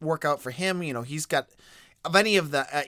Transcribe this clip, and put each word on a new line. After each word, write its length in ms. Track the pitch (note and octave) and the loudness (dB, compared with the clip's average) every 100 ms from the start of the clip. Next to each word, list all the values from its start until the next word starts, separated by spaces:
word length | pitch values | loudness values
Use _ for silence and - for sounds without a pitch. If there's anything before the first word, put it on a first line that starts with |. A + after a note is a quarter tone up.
workout 420 | D#3+ D#3+ D3+ C#3+ | -4 -2 0 -2
for 80 | B2+ | -4
him. 320 | B2 F#3+ F3+ | -4 -2 -2
You 100 | E3 | -2
know, 80 | A#2+ | -4
he's 240 | B2 D3+ | -6 -6
got, 240 | - D3 - _ - - - _ | -2 -2 -2 _ -20 -20 -20 _
of 100 | D#3+ | 2
any 220 | F#3 A3 G3+ | 4 6 4
of 140 | D3+ | 2
the, 260 | C#3+ C3 | 0 -2
uh, 60 | D3 | -2